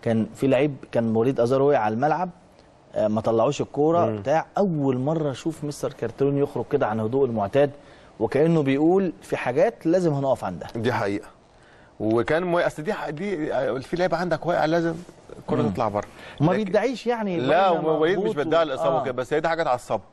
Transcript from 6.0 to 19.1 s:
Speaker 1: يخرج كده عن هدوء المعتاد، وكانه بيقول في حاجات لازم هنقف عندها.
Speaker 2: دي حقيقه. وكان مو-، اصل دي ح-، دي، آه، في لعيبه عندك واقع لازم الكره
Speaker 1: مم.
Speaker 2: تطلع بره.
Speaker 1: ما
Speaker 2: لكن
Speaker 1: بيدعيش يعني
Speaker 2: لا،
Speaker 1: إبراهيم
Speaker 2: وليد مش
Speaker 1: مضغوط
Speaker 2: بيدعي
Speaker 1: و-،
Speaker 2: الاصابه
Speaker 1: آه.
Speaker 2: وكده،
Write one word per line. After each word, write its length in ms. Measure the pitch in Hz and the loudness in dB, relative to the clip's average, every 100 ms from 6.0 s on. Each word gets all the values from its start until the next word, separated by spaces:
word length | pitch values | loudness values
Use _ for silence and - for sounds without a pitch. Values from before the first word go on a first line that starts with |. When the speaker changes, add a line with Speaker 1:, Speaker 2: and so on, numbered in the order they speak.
| 117 - 139 143 | -8 0 0 2
Speaker 1:
يخرج 280 | 143 - 113 | 0 -2 -2
كده 160 | 139 123 | 0 0
عن 120 | 110 | 0
هدوء 260 | 110 131 135 | -2 0 0
المعتاد، 460 | 113 101 139 143 - - - - - | 0 0 2 2 0 -20 -20 -20 -4
وكانه 440 | 110 131 160 165 | -2 2 4 4
بيقول 500 | 139 135 156 190 190 - | 2 2 4 4 0 -6
في 160 | - 143 | -8 -6
حاجات 480 | - 127 202 233 165 | -2 2 0 0 0
لازم 280 | 180 170 | 2 2
هنقف 300 | 139 139 123 | 0 0 0
عندها. 240 | 104 87 - 120 | -2 -8 -8 -4
Speaker 2:
دي 180 | 113 | -2
حقيقه. 340 | 110 104 101 - - _ _ - - - _ | 0 -2 -4 -8 -20 _ _ -20 -20 -20 _
وكان 440 | 104 117 113 156 | 0 0 2 0
مو-، 160 | 180 175 | 0 0
اصل 240 | 151 151 | 0 -2
دي 100 | 151 | -6
ح-، 160 | 202 151 | -6 -6
دي، 440 | 151 202 175 151 | -8 -6 -4 -2
آه، 240 | 107 135 123 | -2 -2 -4
في 180 | 123 170 | -6 -2
لعيبه 200 | 180 165 | 0 0
عندك 280 | 180 208 - | -2 -2 0
واقع 200 | 175 156 | 0 2
لازم 300 | 165 165 165 175 - - - | 2 0 -4 -12 -20 -20 -18
الكره 220 | - 254 | -4 -2
Speaker 1:
مم. 80 | 240 | 0
Speaker 2:
تطلع 180 | 98 113 | 0 0
بره. 180 | 101 - - - - | -2 -6 -12 -20 0
Speaker 1:
ما 100 | 147 | 2
Speaker 2:
لكن 120 | 196 | 2
Speaker 1:
بيدعيش 440 | 208 202 226 262 226 | 2 0 0 -4 -4
يعني 300 | 240 208 175 | -4 -2 -2
Speaker 2:
لا، 300 | 127 160 196 | 2 4 4
Speaker 1:
إبراهيم 320 | 170 151 156 | 2 2 2
Speaker 2:
وليد 160 | 160 180 | 2 2
مش 40 | |
Speaker 1:
مضغوط 120 | 208 170 | 0 -2
Speaker 2:
بيدعي 240 | 147 160 | 2 2
Speaker 1:
و-، 80 | 160 | 2
Speaker 2:
الاصابه 300 | 135 131 160 | 0 0 0
Speaker 1:
آه. 40 | |
Speaker 2:
وكده، 100 | 131 | -2